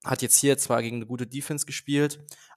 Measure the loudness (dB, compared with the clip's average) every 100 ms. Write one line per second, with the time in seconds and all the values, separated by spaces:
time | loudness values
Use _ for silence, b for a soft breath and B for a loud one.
0 | -4 -2 4 4 4 2 2 0 0 -4
1 | -6 -6 -6 -8 -6 -6 -4 -8 0 2
2 | 2 0 -14 B B